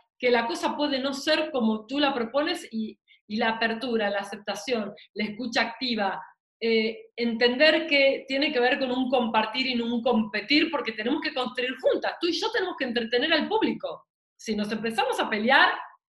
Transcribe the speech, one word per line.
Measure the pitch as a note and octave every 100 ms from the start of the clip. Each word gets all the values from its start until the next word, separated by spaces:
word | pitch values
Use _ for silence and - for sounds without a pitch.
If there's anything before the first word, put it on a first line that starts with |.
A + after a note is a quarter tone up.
| _ _
que | B3
la | A#3+ A3+
cosa | E4+ D4 -
puede | D4 C4+
no | C4+
ser | C4+ - D#4 D#4
como | C4 A3 A3 -
tú | C#4+
la | C#4
propones | C4+ A3+ C#4 D#4+ F4 -
y, | A3 A3 - _ _ _
y | G#3+
la | A#3
apertura, | A#3 A3+ A3+ C4 A3+ G3+
la | G3+
aceptación, | G3 G#3+ - G3 - A#3 G3 - -
la | G3+
escucha | G#3 G#3 B3 B3+
activa, | A3+ - B3+ A3 G3 E3+ - _ _ _
eh, | A3+ A3+ A3 A3+ - -
entender | A#3+ A3+ A#3+ B3+ D#4 D#4+ D#4+
que | C#4+ C4+ C4 -
tiene | C4+ D4+
que | B3
ver | A#3+ C4+
con | C4
un | B3+ B3
compartir | C4 A3+ A3+ G#3+ B3+ C4
y |
no | A#3+ A#3
un | A#3+
competir, | B3 A3 G#3+ G#3 G3 D4 E4
porque | C#4 A3+
tenemos | A3 A3 D4+
que | D#4
construir | C4+ A#3+ - B3 B3+
juntas, | D5 A#4 G#3 -
tú | E4+
y | E4
yo | A4
tenemos | A4+ F4+ D#4+
que | B3
entretener | A#3 A3+ B3 D#4
al | D#4+ D4+
público. | G#4+ D4+ A3 F3+ D#3 _ _ _
Si | _ - G#3
nos | G#3
empezamos | A3 A3+ A3+ B4 A#4
a | A#3+
pelear | G#3+ A3 C#4 F#4 - - - _